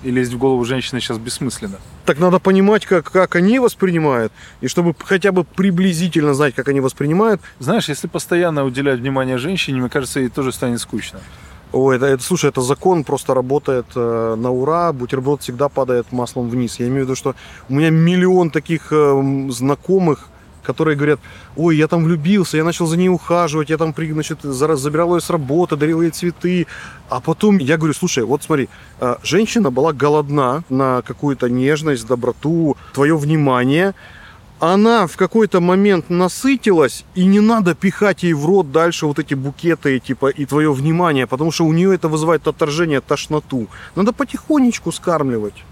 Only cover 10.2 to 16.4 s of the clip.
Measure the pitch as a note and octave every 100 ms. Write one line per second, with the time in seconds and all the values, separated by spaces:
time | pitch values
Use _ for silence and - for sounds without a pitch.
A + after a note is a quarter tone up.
10.2 | B2+ C3 C3 A#2+ C3 A#2+ - A2+ - G2
11.2 | - - - - - B2+ C3+ C3 C3+ C3+
12.2 | - F3+ D3 C3+ B2 C#3 F#3 F3+ C#3 C#3
13.2 | - C3 B2+ C#3+ - C3 A#2 - A#2 A#2
14.2 | A2+ A2+ B2 B2+ C3+ E3 F3 C#3 A#2+ C3+
15.2 | C3 D3 - B2 C#3+ - C3 B2 A2+ B2
16.2 | A#2+ -